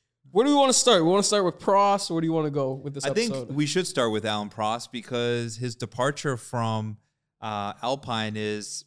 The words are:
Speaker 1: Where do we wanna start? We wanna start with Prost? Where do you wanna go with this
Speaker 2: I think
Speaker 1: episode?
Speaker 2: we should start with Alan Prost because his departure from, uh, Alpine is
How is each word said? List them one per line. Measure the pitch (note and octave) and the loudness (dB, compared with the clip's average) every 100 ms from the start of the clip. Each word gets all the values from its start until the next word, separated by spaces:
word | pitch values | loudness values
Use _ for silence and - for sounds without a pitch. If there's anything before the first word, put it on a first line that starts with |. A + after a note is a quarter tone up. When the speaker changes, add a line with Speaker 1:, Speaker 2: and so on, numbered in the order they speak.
| _ _ _ | _ _ _
Speaker 1:
Where | F3+ C4+ | 2 4
do | |
we | C#4+ | 6
wanna | C4+ | 6
start? | A#3+ - G3+ | 6 6 6
We | E3 | 6
wanna | F#3+ | 4
start | G3+ G#3 F3+ | 4 2 0
with | - | 0
Prost? | - G3 G3+ G3 - | 2 4 6 2 0
Where | E3 | -2
do | D#3+ | 0
you | |
wanna | E3 D3+ | 0 0
go | C#3+ C3+ | -2 -2
with | C3+ D3 | -4 -10
this | C#3 C3+ | -6 -2
Speaker 2:
I | |
think | E3+ A#3 | 0 0
Speaker 1:
episode? | C3+ A#2+ C3+ | -2 -4 -2
Speaker 2:
we | D3 | 0
should | D#3 F3+ | 0 -2
start | - A#2 | 0 0
with | G#2+ G#2+ | 0 -2
Alan | G#2+ G#2 | -2 -4
Prost | - G#2+ A#2 - | -4 -2 -2 -6
because | B2 G#2+ B2 A#2+ A#2+ A#2 A2+ | -12 -6 -2 0 0 -4 -6
his | B2 A#2 | -8 -6
departure | A#2 - C3 C#3+ D3+ B2 | -10 -2 -2 -2 -4 -6
from, | - B2 A2+ A2 G#2+ G#2 _ _ _ _ | -6 -4 -2 -2 -4 -10 _ _ _ _
uh, | A2 G#2+ G2+ - | -8 -6 -6 -6
Alpine | A#2+ C3+ - A2+ A2 G#2+ | -4 -4 -4 -4 -4 -4
is | G#2+ G#2 G2+ - | -6 -6 -8 -14